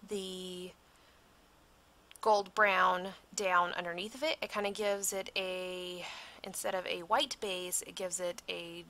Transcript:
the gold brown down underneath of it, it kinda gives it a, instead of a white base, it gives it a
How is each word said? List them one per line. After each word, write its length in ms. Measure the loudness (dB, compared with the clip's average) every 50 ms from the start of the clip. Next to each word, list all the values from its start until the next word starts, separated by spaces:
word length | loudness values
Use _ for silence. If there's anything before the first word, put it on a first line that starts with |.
| -8
the 640 | -4 -4 -4 -4 -4 -6 -6 -8 -8 -8 -8 -10 -12 -14 _ -20 -20 -20 -20 -20 -20 -20 -20 _ -20 -20 -20 -20 _ -20 -20 -20 _ -20 -20 -20 -20 -20 -20 -20 -20 -14 0
gold 340 | 6 6 6 6 4 0 4
brown 600 | 4 6 6 8 6 6 6 4 2 0 -4 -8 -12 -18 -10 -6
down 380 | -2 2 4 6 6 6 4 0
underneath 420 | -2 -4 -4 -4 -4 -6 -6 -6
of 80 | -2 0
it, 140 | 0 0 0 -2
it 80 | -2
kinda 200 | -2 0 0 0
gives 420 | 0 0 2 2 2 2 0 -2 -2
it 180 | -2 -4 -2 -2
a, 680 | -2 -2 -2 -2 -4 -4 -4 -6 -6 -6 -8 -8 -8 -8 -10 -10 -10 -12 -14 -14 -12 -10
instead 320 | -8 -8 -4 -2 0 0
of 120 | 0 0
a 160 | -2 -2 -4 2
white 340 | 2 4 4 4 2 -2 -6
base, 420 | -4 -4 -2 -4 -4 -2 -2 -4 -4
it 120 | -4 -8
gives 260 | -6 -6 -4 -2 -2
it 220 | -2 -4 -4 -6 -8 -8
a 360 | -6 -6 -6 -10 -12 -14 -14 -16